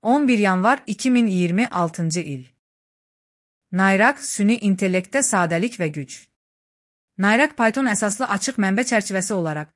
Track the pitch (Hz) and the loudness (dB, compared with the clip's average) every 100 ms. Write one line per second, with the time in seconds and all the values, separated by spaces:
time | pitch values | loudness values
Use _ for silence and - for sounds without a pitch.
0 | 226 277 285 233 202 185 202 269 - 208 | 2 2 4 4 2 2 2 0 -2 -4
1 | 262 247 226 185 175 180 240 - 170 165 | 0 2 2 2 0 0 0 -2 -4 -2
2 | 165 170 151 135 127 _ _ _ _ _ | -4 -4 -6 -10 -12 _ _ _ _ _
3 | _ _ _ _ _ _ _ 185 190 190 | _ _ _ _ _ _ _ 0 2 4
4 | 226 277 - - 202 233 202 190 196 185 | 2 0 -8 -2 0 2 0 0 0 -2
5 | 180 269 269 202 170 170 226 233 165 151 | -2 -2 0 0 0 0 -2 -4 -6 -6
6 | 135 - _ _ _ _ _ _ _ _ | -12 -16 _ _ _ _ _ _ _ _
7 | _ - 196 226 302 302 226 233 262 208 | _ -2 2 2 2 2 0 0 -2 0
8 | 208 208 254 202 - 254 196 196 247 226 | -2 -4 -4 -4 -4 -2 0 0 0 -2
9 | 196 190 185 202 165 151 151 | -2 -4 -2 -4 -4 -6 -10